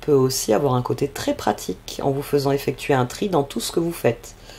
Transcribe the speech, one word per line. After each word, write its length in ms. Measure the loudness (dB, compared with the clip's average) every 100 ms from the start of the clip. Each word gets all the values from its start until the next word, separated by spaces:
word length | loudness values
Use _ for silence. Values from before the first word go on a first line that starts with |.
peut 100 | 2
aussi 400 | 4 4 0 2
avoir 240 | 2 4 0
un 60 |
côté 260 | 0 -2 -4
très 260 | -2 -4
pratique 680 | -2 -2 -2 -4 -10 -10 -4
en 80 | -2
vous 100 | -2
faisant 300 | 0 0 2
effectuer 420 | 0 -2 -6 0
un 120 | 2 2
tri 240 | -2 0
dans 140 | 0
tout 180 | 0 -4
ce 100 | -2
que 80 | 0
vous 140 | -2
faites. 420 | 2 0 0 -8 -20 -20